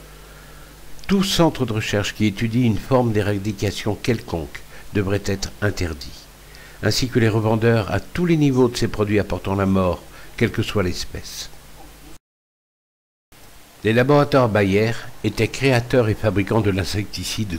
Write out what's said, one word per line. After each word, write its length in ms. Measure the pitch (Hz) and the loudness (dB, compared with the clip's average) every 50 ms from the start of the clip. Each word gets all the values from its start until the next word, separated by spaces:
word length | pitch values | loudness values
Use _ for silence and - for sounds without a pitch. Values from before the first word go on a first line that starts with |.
| - - - - - - - - - - - - - - - - - - - - - | -20 -20 -20 -20 -20 -20 -20 -20 -20 -20 -20 -20 -20 -20 -20 -20 -16 -14 -14 -8 -2
Tout 180 | - 190 196 185 | 0 2 2 2
centre 420 | 190 - - 170 156 156 - 127 | 2 2 4 4 4 2 0 -2
de 60 | 117 | -2
recherche 420 | 107 110 113 - - 104 98 - - | -2 -2 -2 -2 -2 -2 -2 -2 -2
qui 120 | - 107 | 0 0
étudie 360 | 107 95 98 117 113 110 127 | 0 0 0 -2 0 0 2
une 160 | 127 117 104 92 | 2 2 2 0
forme 320 | - - 131 123 120 117 | 0 2 2 2 2 2
d'éradication 840 | 104 107 95 101 104 98 98 107 98 - 107 101 - - - 110 98 | 2 0 0 0 -2 -2 -4 -6 -4 -2 -2 -4 -2 -4 -4 -4 -4
quelconque 680 | - - - 117 107 - - - 82 76 - - - - - - - - - - | -4 -2 -2 -2 -2 -4 -6 -6 -6 -6 -8 -12 -16 -16 -16 -18 -18 -10 -4 -2
devrait 300 | 104 98 92 101 101 98 | -2 0 0 -2 -2 -2
être 260 | 101 98 98 - - - - | -4 -4 -4 -6 -8 -8 -4
interdit, 600 | 104 101 90 - 92 82 80 71 - - - - - - - - - - - - - - - - - | -4 -4 -2 -2 -4 -6 -6 -8 -12 -16 -16 -18 -20 -20 -20 -20 -20 -20 -20 -20 -20 -20 -10 -4 -2
ainsi 240 | 107 107 - 131 120 | 0 0 0 0 0
que 100 | 117 127 | 2 2
les 100 | 113 110 | 4 4
revendeurs 640 | 101 113 107 110 113 107 113 117 117 113 95 - | 2 2 2 2 2 4 4 4 4 4 2 0
à 80 | - 98 | -2 -4
tous 280 | - - - 175 180 | -4 -4 -4 -2 0
les 100 | 170 170 | 2 4
niveaux 320 | 156 147 139 127 127 127 120 | 4 4 4 4 4 4 4
de 80 | 123 | 2
ces 100 | - 120 | 0 -2
produits 320 | 101 - - 107 104 107 101 | -2 0 0 0 2 2 0
apportant 380 | 95 - - 92 - 95 95 | 0 0 -4 -4 -2 -2 0
la 100 | 101 98 | 2 2
mort, 340 | 98 98 95 92 90 82 - - - - - - - - | 2 4 2 2 2 0 -4 -8 -16 -20 -20 -20 -10 -4
quelle 160 | - 120 104 | -2 -2 0
que 100 | - 113 | 0 -2
soit 220 | 104 - - 107 92 | -4 -2 0 -2 -2
l'espèce. 640 | 87 85 - - - - - - - - - - - - - - - - - - - - - - - - - _ _ _ _ _ _ _ _ _ _ _ _ _ _ _ _ _ _ _ _ _ _ - - - - - - - - - - | -2 -2 -6 -8 -10 -10 -12 -12 -12 -14 -14 -14 -14 -16 -18 -20 -20 -20 -20 -20 -20 -20 -20 -20 -20 -20 -20 _ _ _ _ _ _ _ _ _ _ _ _ _ _ _ _ _ _ _ _ _ _ -20 -20 -20 -20 -20 -20 -20 -20 -12 -4
Les 100 | - 104 | -2 0
laboratoires 560 | 110 120 127 135 147 147 143 139 143 135 123 113 | 2 2 4 4 4 4 4 4 4 4 4 4
Bayer 440 | 101 104 101 95 95 101 110 113 113 - - - - - - | 4 2 4 4 4 4 2 2 -2 -4 -8 -12 -8 -4 -4
étaient 240 | 110 - - 110 101 | -4 0 0 -2 -2
créateurs 600 | - - 131 139 127 117 123 - - 127 113 110 | -2 0 2 2 2 2 2 2 2 2 4 2
et 40 | 101 | 2
fabricants 460 | - - 110 92 101 98 - 107 113 | 0 0 0 0 0 0 2 2 2
de 100 | 98 104 | 2 2
l'insecticide 880 | 95 95 90 - - 104 98 - - 92 90 - - - 107 95 82 | 0 0 -2 -2 -4 -4 -6 -6 -8 -8 -8 -6 -6 -6 -6 -6 -6